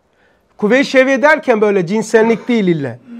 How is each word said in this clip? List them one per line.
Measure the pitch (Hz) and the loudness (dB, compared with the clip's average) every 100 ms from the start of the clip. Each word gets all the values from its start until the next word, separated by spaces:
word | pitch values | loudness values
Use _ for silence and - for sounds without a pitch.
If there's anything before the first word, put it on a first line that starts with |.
| _ _ _ _ _ _ | _ _ _ _ _ _
kuvve-i | 208 254 | 0 0
şehve | 277 262 262 269 | 2 2 2 2
derken | 285 311 302 226 | 2 2 0 0
böyle | 208 202 170 | 2 0 -2
cinsellik | 214 214 226 226 226 - | -4 0 2 2 0 -2
değil | 233 185 | 0 0
illa. | 165 135 110 - | -2 -4 -10 -18